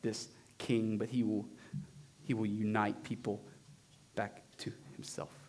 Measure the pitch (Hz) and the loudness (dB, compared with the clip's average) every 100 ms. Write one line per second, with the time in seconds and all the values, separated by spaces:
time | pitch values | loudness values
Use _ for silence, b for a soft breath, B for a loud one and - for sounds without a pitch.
0 | 113 107 - B B B - 117 110 107 | -2 -2 -6 B B B 2 4 4 2
1 | - 127 107 107 - - B B B B | 2 2 4 2 0 -8 B B B B
2 | - - - 113 107 104 107 107 104 - | -20 -6 0 2 2 2 4 6 4 2
3 | - 110 110 101 - B - - - - | -4 -2 0 -2 -4 B -20 -20 -20 -20
4 | - - 101 - - - 120 - - - | -6 -2 -2 -4 -16 -10 -8 -8 -12 -12
5 | - - 73 - | -8 -6 -8 -10